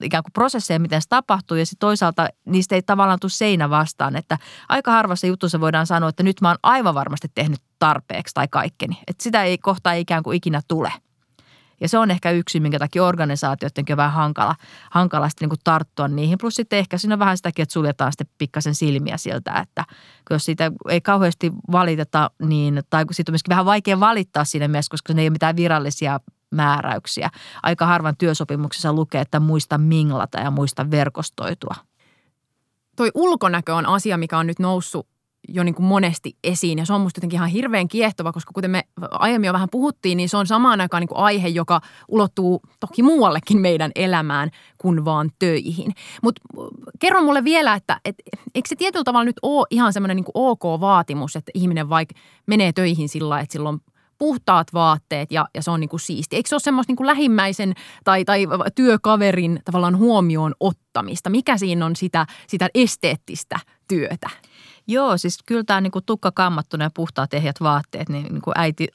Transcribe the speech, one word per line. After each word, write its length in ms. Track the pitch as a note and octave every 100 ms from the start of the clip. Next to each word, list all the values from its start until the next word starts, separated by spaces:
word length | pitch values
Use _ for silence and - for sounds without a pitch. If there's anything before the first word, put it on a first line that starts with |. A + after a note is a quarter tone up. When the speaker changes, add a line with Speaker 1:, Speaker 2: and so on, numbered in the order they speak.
Speaker 1:
ikään 200 | - E3
kuin 100 | D#3+
prosesseja, 480 | - B3+ B3+ - D#3+
miten 220 | E3 D#3
se 60 | D#3
tapahtuu, 480 | A#3+ - F#3+ - E3
ja 100 | E3
sit 120 | -
toisaalta 500 | G#3 G#3 F3 E3 D#3+ -
niistä 300 | - F#3 F#3
ei 80 | F#3+
tavallaan 380 | F#3 G3 G3 F#3
tule 100 | F#3+
seinä 400 | - G#3+ F#3 D3
vastaan, 460 | D3+ D#3 - C3+ C3+
että 220 | - D3+ - - -
aika 220 | C4+ C4
harvassa 360 | A3+ G#3+ F3+ F#3
jutussa 340 | F#3 F3+ E3
voidaan 260 | D#3+ D#3+ D#3+
sanoa, 220 | E3+ D#3+
että 140 | D#3
nyt 180 | F#3 F#3+
mä 80 | F3+
oon 100 | F3
aivan 320 | - C4 G#3
varmasti 340 | C#3+ C#3 D#3 -
tehnyt 260 | - D#3 C#3+ _ _
tarpeeksi 560 | D#3 D3+ - - -
tai 140 | - C#3
kaikkeni. 500 | C#3+ D#3 - - F3 -
Et 140 | F#3
sitä 220 | A#3+ A3
ei, 140 | F#3 F3+
kohta 340 | - F#3 F3+
ei 80 | E3+
ikään 220 | E3+ E3
kuin 140 | D#3 F3+
ikinä 260 | F3 D3+ -
tule. 240 | D#3+ G#2+ - _ _ _ _ _ _ _ _
Ja 80 | D#3+
se 100 | A3+
on 120 | A3+
ehkä 200 | F3+ F3
yksi, 300 | E3+ E3+ E3+
minkä 180 | D3+ C#3+
takia 260 | D3 F3+
organisaatioidenkin 880 | F3+ F3 D3+ C#3 C#3+ C3+ C#3+ - C#3+
on 20 | D3
vähän 160 | D3
hankala, 420 | D3+ D3+ D3+ G#2+ D#3+ - - -
hankala 380 | E3+ F3+ D3+ D3
sitten 180 | - D#3
niinku 160 | D#3
tarttua 440 | - D#3+ D#3+ - C#3+
niihin. 300 | C#3+ D#3 F#3
Plus 160 | A#3
sitten 240 | A3+ A3+ G3+
ehkä 200 | F#3+ F3+
siinä 160 | G#3+
on 40 | G#3
vähän 180 | G3+ F#3
sitäkin, 260 | F3 E3
että 100 | D#3+
suljetaan 400 | E3 D3 C#3+ C3
sitten 140 | C#3+ D3 -
pikkasen 360 | D3 D3+ D3+
silmiä 420 | D3 D#3 C#3 C#3+ -
siltä, 360 | - - -
että 320 | - - - - - - _ -
jos 140 | D#3
siitä 260 | D#3+ D#3+ E3 - -
ei 120 | E3+
kauheasti 520 | F#3 G3+ F#3 E3+ E3+ F3+ -
valiteta, 580 | F3 F3+ D#3 D3+ D#3 D3+ -
niin, 400 | D#3 D3+ D3 C#3+ C#3
tai 140 | D#3+
kun 100 | D#3
siitä 160 | F3 E3
on 20 |
myöskin 180 | D#3+ -
vähän 160 | F3+ F#3
vaikea 340 | G#3 G3+ F#3+
valittaa 440 | G#3 A3+ F#3 D3+
siinä 240 | D3 D3+ D3
mielessä, 220 | D3+ D3
koska 240 | D#3 -
ne 80 | D#3+
ei 60 | D#3+
ole 40 |
mitään 240 | D#3 D#3+ E3+
virallisia 640 | E3+ D#3+ C#3+ C3+ D3 C#3 - - _
määräyksiä. 800 | - D3 C#3+ B2+ G#2+ - - - - - -
Aika 240 | - E3+ E3+
harvan 300 | F3 D#3 D3
työsopimuksessa 760 | F3 D#3 D3+ D3 D3 - D#3+
lukee, 280 | D3+ D3+ C#3+
että 200 | B2 D3+
muista 380 | D#3 D#3 - D3+
minglata 640 | D#3 D#3+ D3+ C3+ - -
ja 100 | C3
muista 400 | C#3 C#3+ - D3
verkostoitua. 840 | D3+ C#3+ - D#3+ - - F3 - - - _ _ _ _ _ _ _ _ _ _ -
Speaker 2:
Toi 140 | A#3
ulkonäkö 600 | - F4+ E4 F#3+ F3 E3
on 120 | E3 D#3+
asia, 320 | F#3+ G#3+ F3
mikä 200 | E3 D#3+
on 80 | E3
nyt 120 | E3
noussut 480 | F#3 F#3 E3+ D#3 - _ _ _ -
jo 140 | F3+
niin 120 | F3
kuin 120 | E3 F#3
monesti 500 | G3 F#3 E3 - -
esiin. 340 | - F3 F3+ D#3+
Ja 80 | E3
se 60 |
on 80 | G3+
musta 180 | F#3+ F3
jotenkin 180 | F3 E3+
ihan 120 | F3
hirveän 400 | F#3+ C4 A3 F3+
kiehtova, 440 | A3 A3 - E3+
koska 200 | E3+ -
kuten 160 | - F#3
me 140 | F#3 - - E3+
aiemmin 360 | - G#3+ A#3+ G3
jo 60 |
vähän 160 | F#3 F#3
puhuttiin, 440 | B3+ C#4 - F#3 F3+
niin 120 | F3+
se 80 | G#3
on 100 | F#3
samaan 340 | A3 B3+ G#3+
aikaan 200 | F3+ E3+
niin 80 | E3+
kuin 100 | -
aihe, 300 | G3+ G3+ F3+
joka 320 | E3+ E3 E3+ - - -
ulottuu 520 | G#3+ G3 - F#3 F3+ - _
toki 220 | - -
muuallekin 580 | B3+ D#4+ G3+ D#3 - G#3
meidän 300 | F#3 E3 D#3
elämään 560 | - F#3+ F3 D#3 C#3+ D3 - - -
kuin 260 | F#3 E3
vaan 260 | D#3 D#3 D#3 -
töihin. 560 | F3+ D#3 - E3+ - F#3+ - -
Mut 120 | A3+ - - - - - - -
kerro 220 | F4 F#4+
mulle 220 | D4+ C#4+
vielä, 300 | B3+ E4 C#4+
että 260 | G3+ - -
et, 120 | - G3+ - - -
eikö 140 | - -
se 80 | D4
tietyllä 280 | F#4+ F4+
tavalla 200 | B3+ A#3+
nyt 140 | A#3 A#3
oo 240 | C#4 C#4+ -
ihan 220 | A3+ A#3
semmonen 240 | G3 G3 F#3
niin 80 |
kuin 80 | F3+
ok 460 | - C4 A#3 F3 E3
vaatimus, 560 | G3 F#3+ - D3 D3+ D#3+
että 160 | -
ihminen 340 | - F3+ E3 D3
vaikka 260 | D#3+ D#3+ - _ _ -
menee 260 | G#3+ F#3+
töihin 360 | E3 F3+ E3 D3
sillä 200 | D#3 D3+
lailla, 140 | D3
että 100 | D3
sillä 160 | D3+ D3+
on 120 | D3+ - _ _ -
puhtaat 540 | D4+ B3+ - F3+ E3
vaatteet 600 | E3+ E3 D#3 - D3+ D3+
ja, 160 | D#3 D3+
ja 80 | -
se 80 | D#3
on 100 | E3
niinku 180 | D3+ E3
siisti. 380 | - C#3 D#3 F#3+
Eikö 120 | -
se 60 |
ole 60 | D4
semmoista 300 | C#4+ C4 B3+
niinku 160 | B3 C4+
lähimmäisen 680 | C#4+ C#4+ A3 G3 F#3+ G3 F#3 - -
tai, 200 | - F#3+
tai 220 | F#3 G3+ F#3 F#3 G3+
työkaverin 840 | - B3+ G#3+ G#3+ G#3+ G3+ F3+ E3+ E3+
tavallaan 320 | - F3+ F3 F3+
huomioon 580 | A#3 A3 F3 D#3+ D#3 -
ottamista? 720 | F#3+ - _ - G2+ F3 -
Mikä 280 | G#3+ C4+ A#3
siinä 280 | F#3+ F3 E3
on 100 | E3+
sitä, 300 | F#3 E3 D#3 - -
sitä 220 | F#3+ F3+
esteettistä 840 | - A#3+ - E3+ D#3 - - - F3 - _ -
työtä? 420 | F3+ C#3+ E3+ - - _ _ - - -
Speaker 1:
Joo, 320 | A#3+ C4+ F3+
siis 200 | F3 - -
kyllä 180 | A#3
tää 160 | A3 G3
niinku 200 | F#3+ F#3+
tukka 320 | F#3 A3 F#3+
kammattuna 520 | F3+ F#3 E3 C#3 D#3
ja 60 | D3+
puhtaat 400 | - E3+ - C3+
ehjät 220 | D3 D3+ C#3
vaatteet, 480 | D#3 D3 D3 - D#3+
niin, 160 | C#3+
niinku 280 | - D3 -
äiti 340 | - E3 D#3 D#3+